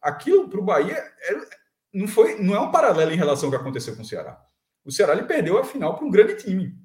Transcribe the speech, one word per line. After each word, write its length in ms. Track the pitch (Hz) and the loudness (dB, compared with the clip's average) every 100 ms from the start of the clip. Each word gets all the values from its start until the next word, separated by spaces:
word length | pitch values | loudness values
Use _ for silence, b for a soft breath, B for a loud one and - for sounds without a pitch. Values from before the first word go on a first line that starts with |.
aquilo 480 | - - 285 392 247 | -6 -6 2 2 2
pro 140 | 190 | -4
Bahia 340 | 190 175 196 320 - - | 0 0 0 -4 -10 -12
era, 260 | 165 202 - - _ _ _ | -8 -8 -8 -20 _ _ _
não 160 | 196 202 | -6 0
foi, 320 | - 220 214 | 4 4 2
não 140 | 190 | 0
é 60 | 202 | 0
um 100 | - | 2
paralelo 420 | 330 277 160 160 | 4 4 4 2
em 40 | 165 | 2
relação 320 | 147 143 143 | 0 0 -2
ao 20 | |
que 100 | 131 | -4
aconteceu 340 | 135 131 120 | -4 -8 -10
com 60 | 110 | -12
o 60 | 104 | -12
Ceará. 360 | 95 - - _ _ _ _ | -12 -12 -16 _ _ _ _
O 80 | 147 | -6
Ceará, 220 | 139 190 | 0 2
ele 120 | - | 2
perdeu 340 | 240 320 165 202 | 0 -2 2 0
a 60 | |
final 300 | - - 156 | 0 -4 -4
pra 120 | 156 302 | -4 2
um 40 | |
grande 260 | 190 220 - | 4 4 0
time, 380 | - 185 - - | -4 -4 -4 -10